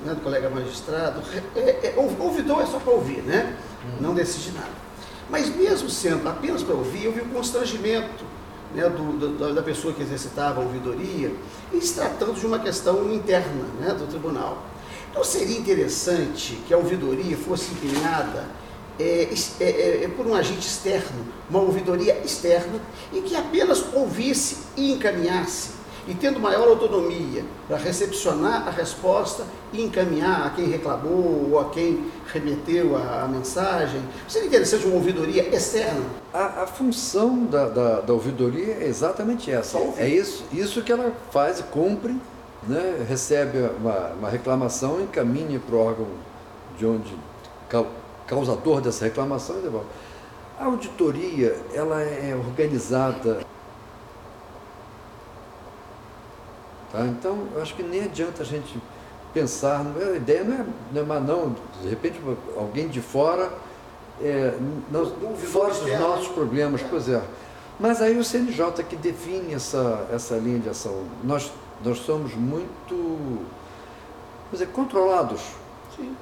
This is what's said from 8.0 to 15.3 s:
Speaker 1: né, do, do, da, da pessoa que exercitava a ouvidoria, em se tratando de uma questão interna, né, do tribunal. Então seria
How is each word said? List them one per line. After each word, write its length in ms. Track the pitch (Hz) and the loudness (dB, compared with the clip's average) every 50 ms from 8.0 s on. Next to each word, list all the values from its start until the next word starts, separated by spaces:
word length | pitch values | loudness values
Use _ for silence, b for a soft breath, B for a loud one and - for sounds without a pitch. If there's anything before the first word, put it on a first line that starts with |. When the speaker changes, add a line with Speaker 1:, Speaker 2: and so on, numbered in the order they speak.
| 190 - - - - - - - - - - - - - - | 0 -4 -8 -10 -12 -12 -12 -14 -14 -14 -14 -14 -14 -8 -2
Speaker 1:
né, 160 | - 170 175 | 2 2 2
do, 300 | 170 156 156 151 147 147 | 2 2 -2 -2 0 0
do, 180 | 143 147 147 | 0 0 0
da, 160 | - 143 147 143 | 0 0 2 2
da 80 | 160 | 0
pessoa 320 | - - - - - 160 151 | 0 0 -2 -2 -2 -4 -2
que 80 | - | -2
exercitava 580 | 143 123 135 127 - 123 - - 143 143 131 127 | -4 -4 -4 -6 -6 -6 -4 0 0 0 2 0
a 40 | 127 | 0
ouvidoria, 720 | 123 123 127 117 127 120 - - 185 185 156 135 - - - B B B B B B | -2 -2 -2 -4 -4 -4 -2 -4 -4 -2 -2 -2 -2 -2 -4 B B B B B B
em 80 | - 339 | 0 0
se 120 | - - - | 2 2 0
tratando 400 | - - 165 - - 233 214 226 | 0 0 0 0 0 0 0 0
de 140 | - - | 0 0
uma 120 | 220 226 226 | 0 0 2
questão 540 | 220 202 180 - - 175 180 202 202 208 220 | 0 0 -2 2 2 4 4 4 4 2 0
interna, 520 | 208 - - 185 180 175 156 143 131 120 113 113 113 | 0 2 4 4 4 4 0 -2 -4 -4 -6 -6 -4
né, 140 | 139 185 196 | -2 -2 -2
do 140 | - 147 | -2 -4
tribunal. 500 | 135 151 160 151 160 147 123 - - - - - - B B B B B B B B | -6 -6 -4 -4 -4 -2 -2 -4 -4 -6 -8 -10 -14 B B B B B B B B
Então 120 | - - - | -2 0 0
seria 340 | - | 2